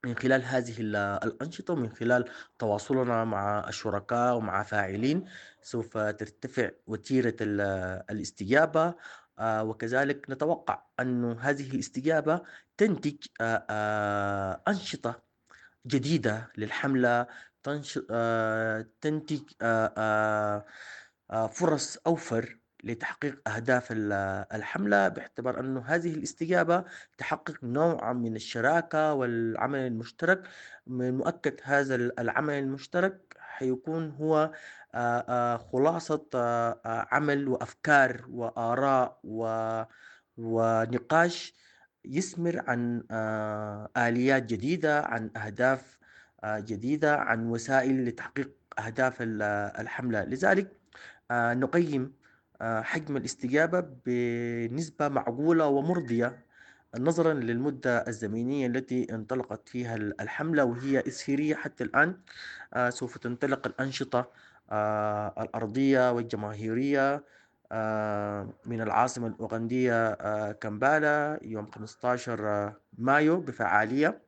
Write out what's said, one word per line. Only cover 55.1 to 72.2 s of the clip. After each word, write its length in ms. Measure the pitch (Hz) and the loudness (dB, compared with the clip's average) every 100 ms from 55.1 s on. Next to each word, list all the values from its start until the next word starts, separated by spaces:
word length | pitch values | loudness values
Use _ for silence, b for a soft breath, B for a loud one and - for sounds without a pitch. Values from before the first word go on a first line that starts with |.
| 135 - 120 156 165 151 | 0 -2 0 4 6 6
ومرضية 800 | 139 147 180 131 117 117 135 _ b b b b 117 | 4 2 0 0 0 0 -2 _ b b b b -2
نظرًا 360 | 135 165 160 | 0 4 4
للمدة 680 | 151 117 117 139 135 127 120 - | 2 0 0 -2 -2 0 2 0
الزمنية 580 | 107 110 110 120 143 127 | -4 -4 -2 -2 0 0
التي 480 | 123 131 127 - | -2 -2 -2 -2
انطلقت 540 | 110 104 127 120 107 - | -4 -4 -4 -4 -8 -8
فيها 280 | 123 120 113 | -8 -6 -4
ال-، 240 | 104 101 | -4 -4
الحملة، 440 | 107 - 156 156 | -8 -4 0 4
وهي 400 | 131 120 135 135 - | 4 2 0 2 0
إسفيرية 480 | 127 - 139 151 | -6 -2 0 0
حتى 300 | 151 139 - | -2 -4 -6
الآن. 320 | 123 131 156 185 - B B B B | 0 4 4 2 -14 B B B B
آه، 160 | - 123 | 0 0
سوف 280 | 120 123 - | 0 -8 -6
تنطلق 480 | 120 123 143 135 131 | -6 -2 0 0 -2
الأنشطة، 640 | - 135 131 131 120 127 B B B _ | -4 -4 -4 0 0 0 B B B _
آه، 640 | 107 107 107 107 104 104 - | 0 0 0 0 -2 -4 -4
الأرضية 720 | 110 - 113 117 135 135 127 | -6 -4 -4 0 4 6 6
والجماهيرية، 1120 | 120 117 110 104 104 110 117 139 143 135 143 143 b b b _ | 2 -2 -4 -6 -6 -4 -2 2 2 2 0 -6 b b b _
آه، 800 | 110 110 107 107 104 104 104 98 - 120 | -4 -2 -2 -2 -2 -2 -4 -8 -12 -8
من 140 | 117 | -4
العاصمة 460 | 110 104 123 123 117 | 0 2 2 0 -6
الأوغندية، 840 | - 110 113 113 127 123 117 113 | -6 -6 -4 -2 2 4 4 2
آه، 440 | 104 104 107 107 | 0 -4 -2 -4
كامبالا، 840 | 104 110 104 131 151 151 147 147 151 | -6 -6 0 2 4 4 2 0 -4
يوم 280 | - 110 107 | -6 -8 -8
خمستاشر 1040 | 113 110 - 123 123 | -12 -14 -4 -2 0